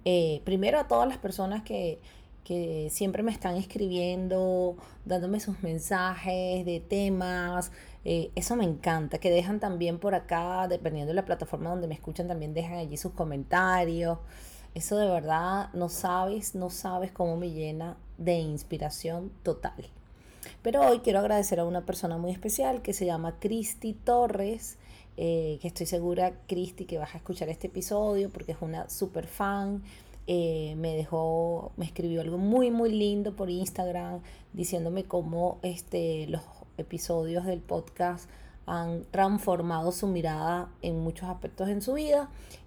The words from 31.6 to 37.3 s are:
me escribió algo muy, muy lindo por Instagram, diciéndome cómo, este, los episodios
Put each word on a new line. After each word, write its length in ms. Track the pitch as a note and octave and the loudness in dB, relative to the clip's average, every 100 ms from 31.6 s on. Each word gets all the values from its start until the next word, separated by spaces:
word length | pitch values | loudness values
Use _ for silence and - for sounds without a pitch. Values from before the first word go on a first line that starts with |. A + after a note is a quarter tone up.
| - - | -4 -6
me 80 | |
escribió 380 | D#3+ - F3 E3 | -6 -2 -2 0
algo 160 | D#3+ F3 | -2 0
muy, 320 | G3+ B3 B3 | 4 6 4
muy 200 | A#3 A#3 | 4 2
lindo 460 | G#3+ G#3 G3+ G3+ G3 | 4 2 2 -2 -4
por 140 | F#3+ | -2
Instagram, 720 | F3+ F#3 - F3+ F3 F3 F3 - - - | -2 -4 -2 -2 -2 -4 -8 -10 -18 -12
diciéndome 500 | F#3+ F3 F3 E3 F#3 | -6 -2 0 0 -2
cómo, 540 | F#3 F3+ D#3+ E3+ F3+ - | -2 -2 0 0 0 0
este, 640 | F#3 F3 - F3 E3 D#3+ D#3 | -4 -6 -4 -2 0 -2 -2
los 120 | D#3+ - - - - | -4 -6 -18 -16 -10
episodios 640 | D#3+ E3+ - E3+ D#3+ | -8 -6 -2 0 0